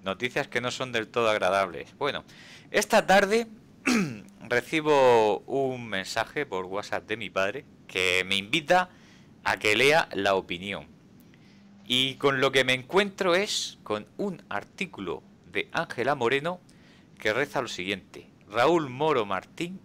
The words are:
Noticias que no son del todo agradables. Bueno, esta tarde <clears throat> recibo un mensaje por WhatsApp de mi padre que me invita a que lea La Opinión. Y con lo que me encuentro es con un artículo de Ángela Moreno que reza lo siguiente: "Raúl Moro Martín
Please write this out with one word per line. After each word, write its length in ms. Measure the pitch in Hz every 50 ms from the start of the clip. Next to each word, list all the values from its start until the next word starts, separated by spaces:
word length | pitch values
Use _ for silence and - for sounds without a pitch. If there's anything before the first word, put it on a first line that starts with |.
| 90
Noticias 440 | 95 95 95 117 123 - 156 139 -
que 140 | - 123
no 80 | 123 123
son 220 | - - 135 127
del 160 | 120 113 107 104
todo 200 | - 120 117 110
agradables. 680 | 107 101 95 92 95 98 98 90 80 69 - - - -
Bueno, 260 | 139 143 113 80 - - - - - - - - - -
esta 360 | - - 208 - - 208 170
tarde 400 | - 190 202 196 190 214 233 233 226 - - - - - - -
<clears throat> 640 | 269 247 220 185 147 113 104 95 - - - - 113
recibo 920 | 120 123 - - - 160 151 151 147 139 135 123 120 113 110 107 98 -
un 460 | - - 123 139 135 131 127 123 120
mensaje 600 | 113 101 95 92 - - 113 113 - - 151 143
por 180 | 135 98 92 92
WhatsApp 420 | 90 95 101 104 - 107 95 85
de 120 | - 107 117
mi 100 | 107 90
padre 380 | - 95 95 98 107 143 - - - - -
que 380 | - - 95 92 92 90 92 92
me 100 | 92 98
invita 520 | 98 98 104 131 165 151 143 175 185 185 - - - - - - - - - - - -
a 140 | 101 104 -
que 180 | - 107 107
lea 320 | 110 127 139 147 165 - - -
La 200 | 95 98 101 98
Opinión. 520 | 95 87 - 92 85 95 101 98 82 71 - - - _ - - - - - - - - - - - - - - - - -
Y 240 | 123 127 131 135 127
con 240 | - - 143 135 131
lo 120 | 135 135
que 120 | 135 135 127
me 100 | 127 127
encuentro 600 | 127 127 - - 190 208 202 - - 190 185 170
es 440 | 185 202 208 - - - - - -
con 240 | - - 107 107 - - _ -
un 240 | 196 208 175 - - -
artículo 720 | 101 101 104 - - - 202 170 - - 95 85 76 - - - - _ - -
de 180 | - 101 - -
Ángela 420 | - 147 170 - - - 113 127 147
Moreno 460 | 131 120 117 131 139 135 170 180 - - - - - - - - - - - - -
que 140 | - 107
reza 280 | 107 120 143 139 - 147
lo 60 | 123 110
siguiente: 600 | - - 90 92 101 92 - - - - - - - - - -
"Raúl 400 | 104 113 123 151 175 170 156 131
Moro 360 | 123 131 151 156 147 123 107
Martín 540 | 101 98 92 - - - - 165 175 190 190